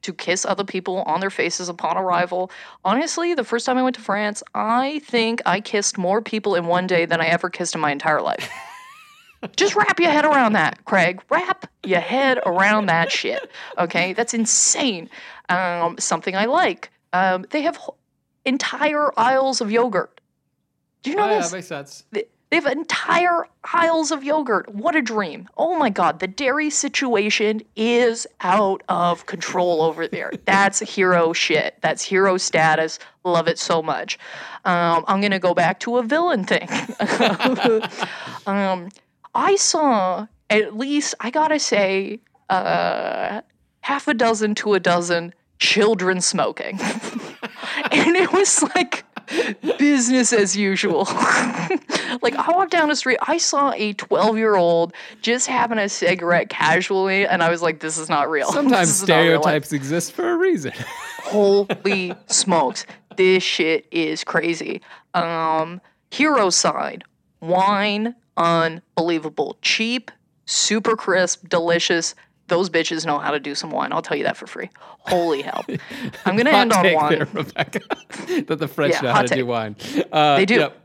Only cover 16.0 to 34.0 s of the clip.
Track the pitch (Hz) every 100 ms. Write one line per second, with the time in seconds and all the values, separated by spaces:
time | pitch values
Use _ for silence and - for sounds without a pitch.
16 | - 170 180 185 220 302 339 180 - _
17 | _ 180 190 185 185 302 302 - - -
18 | _ _ _ _ - 262 - - 302 294
19 | 294 - 233 262 269 254 220 226 247 190
20 | - _ _ _ _ _ _ _ _ _
21 | - 349 415 427 170 180 - 151 143 -
22 | _ 208 - _ _ 311 294 269 330 -
23 | - 339 349 339 - _ - 349 330 330
24 | 311 302 269 311 262 202 - 202 269 339
25 | 233 220 185 143 185 - 311 349 277 196
26 | 170 160 185 190 277 285 302 294 277 -
27 | 269 226 208 208 214 220 - - 226 240
28 | 240 226 - _ 185 196 202 190 - 180
29 | 175 170 - 180 - 180 175 170 160 156
30 | 165 180 - - - 196 196 196 214 -
31 | 185 180 165 165 - 151 - - 165 147
32 | - 190 196 185 - 170 156 156 160 -
33 | - _ 180 170 160 165 - 170 160 139